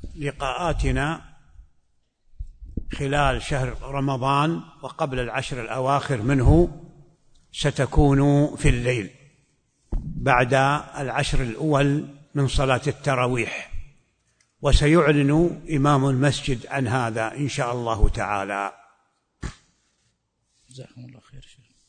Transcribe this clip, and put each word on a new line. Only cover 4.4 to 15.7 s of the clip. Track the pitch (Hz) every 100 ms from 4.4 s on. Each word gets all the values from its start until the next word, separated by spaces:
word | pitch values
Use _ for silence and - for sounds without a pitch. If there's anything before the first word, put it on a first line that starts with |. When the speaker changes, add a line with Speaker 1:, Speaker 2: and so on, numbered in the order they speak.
| 156 165 - -
Speaker 1:
وقبل | 131 - 151 127
العشر | 117 120 - 127
الأواخر | 113 123 131 143 - 127
منه | 113 139 120 160 175 - - - - _ _ _ _
ستكون | - 147 - 131 - 143 139 143 143 147 -
في | 143
الليل | 123 123 123 92 - - _ _ _ _ _ - -
بعد | - - 127 123 123 135 135 147 - 143
العشر | 131 123 143 -
الأول | 123 110 156 139 143 147 139 - - 143
من | 135
صلاة | - 135 123 143
التراويح، | - 147 127 127 127 104 - - - - _ _ _ _ _ _ _
وسيعلن | 139 - 147 165 147 147 139 156 170 165 -